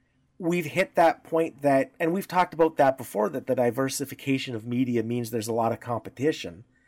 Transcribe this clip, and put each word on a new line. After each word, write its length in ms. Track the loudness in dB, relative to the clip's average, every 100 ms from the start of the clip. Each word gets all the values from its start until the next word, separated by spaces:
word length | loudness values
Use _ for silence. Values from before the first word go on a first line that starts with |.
| _ _ _ -6
we've 260 | -2 -2 0
hit 280 | 0 0
that 280 | 4 4 4
point 380 | 0 0 0 0
that, 320 | 2 4 2 -2
and 120 | -2
we've 140 | -2 -2
talked 260 | 0 0
about 220 | 2 2 4
that 200 | 2 2
before, 320 | -4 -2 -2
that 180 | -2 -2
the 80 |
diversification 1000 | 0 0 0 -2 -4 -8 -6 -2 -2 -4
of 120 | -8 -4
media 360 | -2 0 0
means 280 | 0 -4 -4
there's 180 | -4 -2
a 40 |
lot 180 | 0 0
of 80 | -2
competition. 840 | -6 -8 -8 -4 -2 -2 -6 -14 -20 _